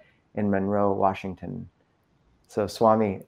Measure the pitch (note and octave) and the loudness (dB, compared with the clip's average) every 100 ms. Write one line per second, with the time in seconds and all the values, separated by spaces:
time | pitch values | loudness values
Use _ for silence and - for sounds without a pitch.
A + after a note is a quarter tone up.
0 | _ _ _ - G#2 G2 F#2+ G#2 G2+ G2 | _ _ _ -4 0 0 0 0 0 2
1 | G2 F#2+ F#2+ F2 F#2 F#2+ F2+ _ _ _ | 0 0 -8 -10 -10 -12 -12 _ _ _
2 | _ _ _ _ _ - G2 - A2+ A2 | _ _ _ _ _ -4 -4 2 4 4
3 | G#2+ F#2 | 2 -2